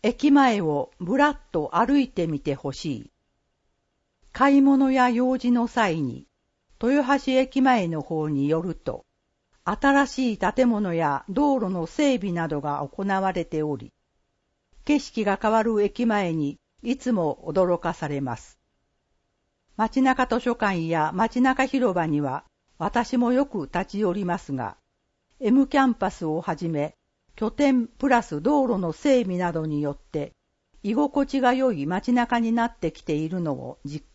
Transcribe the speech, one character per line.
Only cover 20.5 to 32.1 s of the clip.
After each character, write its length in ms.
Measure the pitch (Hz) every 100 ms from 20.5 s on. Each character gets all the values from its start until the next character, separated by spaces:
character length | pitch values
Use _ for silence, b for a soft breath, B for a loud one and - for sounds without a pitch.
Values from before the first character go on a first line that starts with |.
| 233
館 340 | 208 185 160
や 220 | 165 156
街 260 | 180 226 247
中 240 | 262 254
広 320 | 262 277 240 175
場 100 | 160
に 140 | 147
は 240 | 143 135 _ _ _ _
私 380 | 165 233 226 247
も 160 | 240
よ 140 | 247 277
く 240 | 202 139
立 120 | 175 190
ち 80 | 196
寄 120 | 208
り 140 | 190 180
ま 140 | 175
す 120 | -
が、 240 | 135 110 - _ _ _ _ _ _
M 280 | 233 262 277
キ 100 | 294
ャ 80 | 269
ン 80 |
パ 180 | 226 202
ス 140 | - 160
を 160 | 160
は 160 | 175 151
じ 100 | 170
め、 280 | 151 151 _ _ _ _ -
拠 160 | 220
点 360 | - 285 254 226
プ 200 | _ 277
ラ 160 | 240
ス 180 | - 147
道 200 | 185 294
路 180 | 262 196
の 140 | 175
整 300 | 156 294 254
備 140 | 190 180
な 140 | 175
ど 140 | 160 156
に 160 | 147
よ 100 | 147
っ 60 | 143
て、 340 | _ 156 143 _ _ _ _ _
居 100 | 202
心 320 | 226 294 285 277
地 160 | 277
が 120 | 247
良 200 | 262 262
い 120 | 170 139
街 280 | 185 -